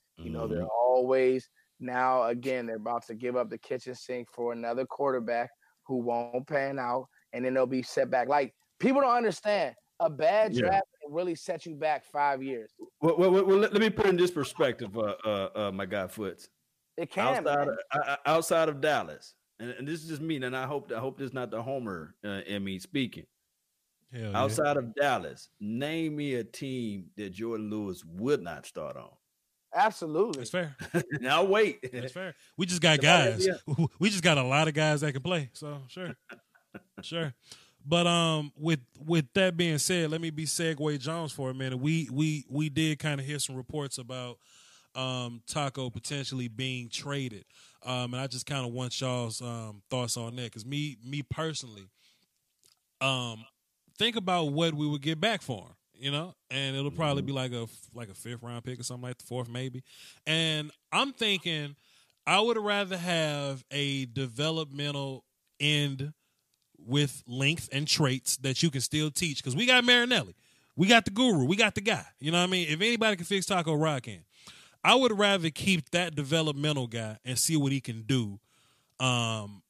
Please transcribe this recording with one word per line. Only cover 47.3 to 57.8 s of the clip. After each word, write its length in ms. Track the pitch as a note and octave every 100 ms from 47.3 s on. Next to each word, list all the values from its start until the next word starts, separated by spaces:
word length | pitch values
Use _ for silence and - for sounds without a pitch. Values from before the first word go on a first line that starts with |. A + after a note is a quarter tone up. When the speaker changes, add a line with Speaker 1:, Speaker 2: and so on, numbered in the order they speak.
| G#2 - _ - _
Speaker 3:
Um, 300 | - B2+ B2
and 80 | B2
I 60 | C3+
just 180 | B2 -
kinda 220 | C#3 B2
want 340 | A#2+ B2+ -
y'all's, 400 | C3+ B2+ A#2 A2
um, 400 | B2 A#2 A2 G#2 _
thoughts 280 | C3 B2 -
on 180 | A#2 B2
that. 160 | A#2+
'Cause 140 | A2+ A2
me, 320 | C#3+ D3 A#2+
me 200 | B2 C#3+
personally, 640 | C3+ - D#3+ D3 B2+ G#2+ F#2+ _ _ _ _ _ _ _ _ _ _ _
um, 420 | C3+ C3 B2 A2 A2+ _ _ _ _ -
think 180 | A3 A3+
about 300 | F#3 F3+ D#3
what 200 | C#3+ E3
we 140 | D3+ D3+
would 140 | D3
get 180 | C#3 D#3+
back 220 | G3+ G#3
for 220 | - A2
him, 120 | E2+ - _
you 180 | _ C3
know? 240 | C#3+ F3 - _
And 260 | C3 C#3 C3+
it'll 160 | C#3
probably 300 | C#3 D#3 C#3
Speaker 2:
Mm-hmm. 60 | C3+
Speaker 3:
be 60 |
like 180 | C3+ B2+
a 100 | A#2+
f-, 260 | A2+ -